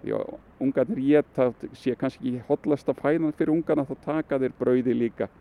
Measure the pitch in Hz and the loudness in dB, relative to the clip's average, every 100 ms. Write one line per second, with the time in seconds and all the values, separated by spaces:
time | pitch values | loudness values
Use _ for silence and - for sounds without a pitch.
0 | 104 110 - - - - - 139 127 220 | -4 -4 -4 -12 -20 -4 -2 0 -2 0
1 | 135 147 - - 127 117 - - 131 120 | 4 2 2 0 0 0 -14 -6 -4 -2
2 | 135 - 127 123 110 147 151 143 - 135 | -4 -4 -6 -6 -2 -2 0 -2 -2 -2
3 | 139 165 156 - 156 160 160 151 135 139 | 0 0 0 0 0 0 2 0 0 -6
4 | - 156 156 139 127 - 127 127 127 120 | -4 -4 -2 -2 -2 0 2 4 2 0
5 | 117 - 101 - | -2 -2 -6 -6